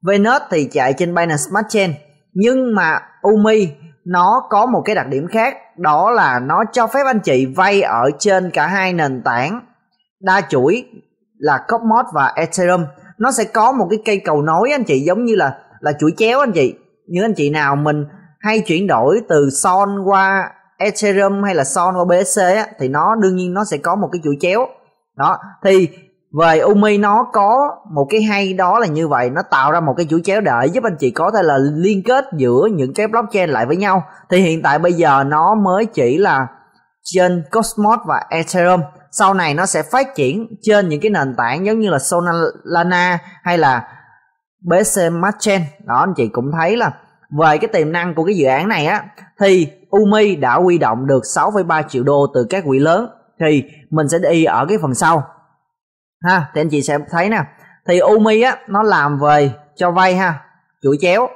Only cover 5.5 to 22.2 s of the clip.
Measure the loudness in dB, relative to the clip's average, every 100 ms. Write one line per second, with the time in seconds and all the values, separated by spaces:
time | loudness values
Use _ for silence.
5.5 | -4 -18 -6 0 2 2 2 2 0 -2
6.5 | -2 0 0 0 0 0 0 0 0 0
7.5 | 0 2 2 0 0 0 0 0 0 0
8.5 | -2 -2 -2 -2 -2 -2 -4 -4 -2 -4
9.5 | -6 -14 _ _ _ _ _ -2 0 0
10.5 | 0 2 0 -4 -20 _ _ _ _ -2
11.5 | -2 -2 -4 0 0 0 -2 -2 -2 -4
12.5 | -2 0 0 -2 -10 -20 -4 -2 -2 -2
13.5 | 2 2 2 -2 -2 -2 -4 0 -2 0
14.5 | 0 0 -2 0 0 0 -2 0 0 0
15.5 | -4 -18 _ -6 0 -2 0 0 2 0
16.5 | 0 -2 -2 _ _ _ -4 -2 0 -2
17.5 | 0 -2 0 -2 -2 -6 -12 -20 _ -4
18.5 | -2 0 -2 0 0 2 0 0 0 2
19.5 | 0 0 0 0 -2 0 2 2 0 -4
20.5 | -12 _ _ -4 -2 -2 2 0 0 -2
21.5 | -2 -2 0 -2 0 2 2